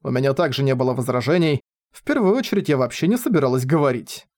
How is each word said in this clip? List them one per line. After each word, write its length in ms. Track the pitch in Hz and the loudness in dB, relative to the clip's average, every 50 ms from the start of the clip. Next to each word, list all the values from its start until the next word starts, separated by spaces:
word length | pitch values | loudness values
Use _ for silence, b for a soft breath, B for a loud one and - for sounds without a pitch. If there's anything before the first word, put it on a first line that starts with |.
| - | -4
У 80 | 131 | -2
меня 220 | 123 127 131 139 135 | -2 0 0 0 0
также 300 | - 175 151 127 139 139 | 0 0 -2 0 -2 0
не 120 | 135 131 | 0 0
было 180 | 123 127 127 123 | 0 0 -2 0
возражений. 680 | 131 120 123 123 123 117 131 160 180 170 156 147 131 _ _ _ _ _ _ | -2 -4 -2 -2 -2 0 0 0 2 2 0 0 -2 _ _ _ _ _ _
В 120 | _ - _ | _ -10 _
первую 320 | - 302 285 214 185 208 | -2 0 2 2 2 2
очередь, 340 | 262 - - - 202 - - | 0 0 -2 -2 -2 0 0
я 80 | 147 | 0
вообще 300 | 131 127 117 - - 170 | 0 0 -2 -2 -2 0
не 100 | 170 226 | 0 0
собиралась 480 | 247 - 311 214 156 139 123 127 131 127 | 0 0 0 0 2 2 2 0 0 0
говорить. 640 | 131 160 160 147 139 123 120 82 - - - - _ _ | 2 2 2 2 2 0 -2 -6 -12 -16 -18 -18 _ _